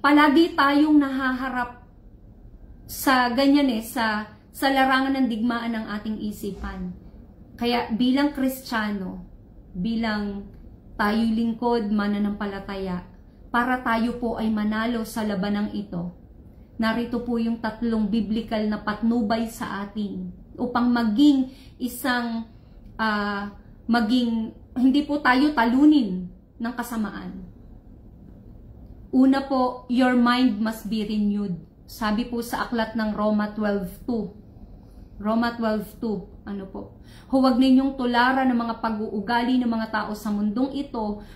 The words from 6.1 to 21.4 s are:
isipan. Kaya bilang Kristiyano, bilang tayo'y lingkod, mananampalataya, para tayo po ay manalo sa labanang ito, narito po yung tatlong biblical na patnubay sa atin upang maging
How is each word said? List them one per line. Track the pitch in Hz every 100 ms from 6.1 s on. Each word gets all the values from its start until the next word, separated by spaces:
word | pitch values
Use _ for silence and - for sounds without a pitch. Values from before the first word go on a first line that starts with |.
| 214
isipan. | 214 208 208 180 196 190 180 180 - - - - - -
Kaya | 240 240 240
bilang | 220 247 262 285
Kristiyano, | 285 262 262 - 233 214 202 185 185 - - - - -
bilang | 185 220 226 226 214 208 202 202 - - - - -
tayo'y | 208 220 226
lingkod, | 220 233 226 240 240 208
mananampalataya, | 208 202 208 208 202 202 196 190 196 190 180 - - - - -
para | 240 240 254
tayo | 254 226 233 240
po | 233 -
ay | 220
manalo | 214 214 214 226 233 220
sa | -
labanang | 214 190 185 208 208
ito, | 208 202 170 175 - - - - - - -
narito | 226 226 233 240 240
po | 233
yung | 226 226
tatlong | 214 214 233 226 208
biblical | 226 196 220 220 214 214
na | 208
patnubay | - 208 226 240 208 226 226
sa | - 208 196 202
atin | 214 202 190 180 - - -
upang | 240 247 240
maging | 240 233 208 294 269